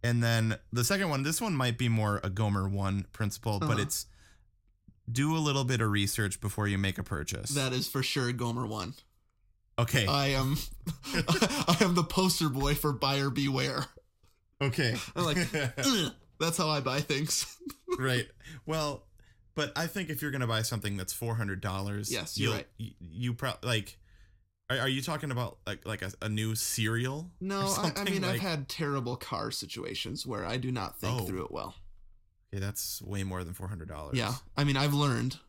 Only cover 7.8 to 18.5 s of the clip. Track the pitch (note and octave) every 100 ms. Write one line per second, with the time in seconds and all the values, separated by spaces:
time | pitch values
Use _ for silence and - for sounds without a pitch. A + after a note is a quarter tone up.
7.8 | - C#3 C3 D3 B2 B2 A#2+ A#2 A#2+ G#2+
8.8 | F#2 C3 _ _ _ _ _ _ _ -
9.8 | A#2 C3+ G#2 C#3+ C#3 C3+ C3 D3+ - -
10.8 | - - - G#3+ - E3 A3 C#4+ - E3+
11.8 | G3 F3 E3 - F#3 F3 D#3+ C3 C#3 D3
12.8 | D3+ C#3 C#3 C#3 C#3 C#3 C#3 C3+ C3+ C3
13.8 | - - _ _ _ _ _ _ C#3 A#2+
14.8 | C3 A#2+ - - E3+ D3 E3+ D#3 C3 -
15.8 | C4+ A#3 D3+ - - _ E3 E3 D#3 D3+
16.8 | C3 C3+ D3+ C#3 D3+ - - - F4 -
17.8 | - F4+ C3 B2 - - -